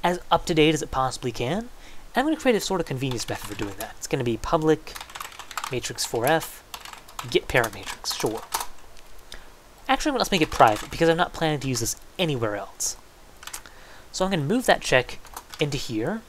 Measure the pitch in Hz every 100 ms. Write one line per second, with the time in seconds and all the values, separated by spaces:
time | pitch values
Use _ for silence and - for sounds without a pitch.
0 | 175 180 - 170 - 160 151 151 156 131
1 | 131 - 127 117 123 190 240 - - -
2 | - 233 285 302 262 208 - 190 160 135
3 | 135 120 - 110 - 101 101 95 113 -
4 | - 147 120 110 - 165 156 156 - -
5 | - - - - - - - 123 - 120
6 | - 120 123 160 - - - - - -
7 | - - 123 - - 131 113 - - -
8 | - - 127 107 - - - - - -
9 | - - - - - - - - - 269
10 | 311 254 190 190 151 - 123 107 - -
11 | 165 165 175 - 160 147 135 120 113 -
12 | - - 170 131 113 104 98 - - -
13 | - - - - - - - - - -
14 | - - 185 190 139 240 226 - - 135
15 | 117 - - - - - 147 135 - 107
16 | 127 220